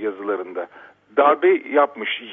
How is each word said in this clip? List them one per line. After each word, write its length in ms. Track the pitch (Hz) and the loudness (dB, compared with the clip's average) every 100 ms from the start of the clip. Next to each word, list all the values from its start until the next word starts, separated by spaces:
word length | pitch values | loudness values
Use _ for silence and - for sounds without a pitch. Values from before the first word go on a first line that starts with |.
yazılarında, 640 | 107 95 101 95 90 90 87 - - _ _ 107 | -6 -6 -6 -6 -6 -10 -10 -14 -20 _ _ 2
darbe 320 | 147 147 180 180 143 | 4 4 4 2 2
yapmış. 500 | 139 143 110 107 - 117 | 2 2 0 -8 -8 -4